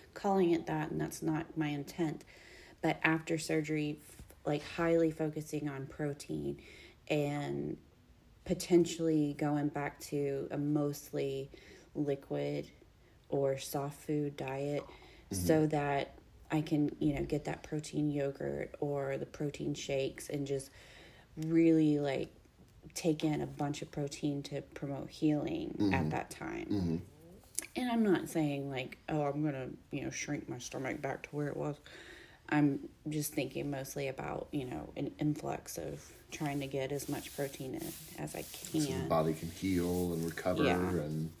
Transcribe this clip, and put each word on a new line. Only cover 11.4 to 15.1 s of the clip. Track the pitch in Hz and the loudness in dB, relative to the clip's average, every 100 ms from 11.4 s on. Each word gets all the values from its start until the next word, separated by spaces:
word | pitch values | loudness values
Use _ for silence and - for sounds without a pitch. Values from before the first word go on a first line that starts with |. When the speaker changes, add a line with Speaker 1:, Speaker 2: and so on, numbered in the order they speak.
| 139 - - - - - | -6 -12 -20 -20 -8 -2
Speaker 1:
liquid | 143 139 - 143 143 202 - - - - - - - | 0 -2 -2 -2 -2 -2 -6 -12 -20 -20 -20 -20 -2
or | 143 139 135 | 2 2 2
soft | - 147 139 147 | -2 -4 -4 -6
food | - 147 147 143 | -2 0 0 -4
diet | 135 135 143 147 - - - | -6 -4 -2 -2 -4 -12 -20